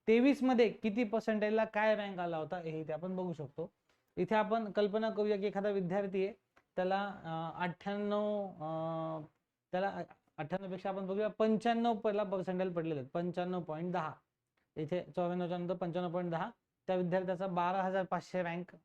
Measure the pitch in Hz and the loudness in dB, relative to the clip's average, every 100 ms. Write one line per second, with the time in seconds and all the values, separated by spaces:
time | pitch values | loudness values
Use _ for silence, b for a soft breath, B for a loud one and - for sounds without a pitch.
0 | - 233 269 214 254 240 220 - - 208 | 6 8 8 6 4 6 4 4 -2 0
1 | 220 226 226 214 214 220 220 208 220 214 | 0 0 0 0 2 2 2 2 4 4
2 | 202 185 175 160 156 180 165 156 156 156 | 0 -4 -2 -2 -4 -6 -6 -6 -4 -6
3 | 185 185 180 160 139 - 170 _ _ _ | -4 -4 -4 -4 -8 -8 -10 _ _ _
4 | _ - 180 214 202 226 208 190 208 214 | _ -4 2 2 2 0 0 0 2 2
5 | 220 202 208 202 202 196 208 196 170 196 | 0 0 2 2 0 0 0 0 0 0
6 | 196 190 196 233 _ _ _ - 185 196 | 0 0 -2 -4 _ _ _ -2 0 0
7 | 202 - 160 160 165 156 175 - 202 208 | -2 -8 -8 -6 -6 -4 -4 -4 -4 -2
8 | 208 208 208 208 196 175 156 160 160 165 | 0 0 0 -2 -4 -6 -6 -4 -2 -4
9 | 160 160 151 _ _ _ - 180 196 180 | -4 -6 -10 _ _ _ -4 -2 -2 -4
10 | 170 - _ - 151 185 196 185 196 196 | -10 -14 _ -10 -6 -6 -6 -6 -4 -4
11 | 190 196 214 - 220 220 233 233 233 220 | -2 -2 -2 2 4 4 4 2 2 2
12 | 220 208 202 196 180 180 185 170 160 147 | 2 2 0 -2 -2 0 0 0 -2 -2
13 | 127 175 175 175 180 180 160 156 180 175 | -2 -2 -2 -2 -2 -2 -4 -4 -2 -2
14 | 156 - _ _ _ _ _ - 151 180 | -4 -8 _ _ _ _ _ -8 -4 -4
15 | - 165 175 180 175 180 175 175 175 170 | -4 -2 0 0 -2 -2 -4 -2 -2 -2
16 | 180 180 175 165 214 - _ _ - 185 | -2 -2 -2 -2 -4 -8 _ _ -2 0
17 | 175 185 185 180 190 175 175 190 185 190 | 2 2 0 -2 -2 0 2 2 0 0
18 | 180 180 - 185 175 170 175 - | 0 -2 -2 -2 -2 -4 -8 -14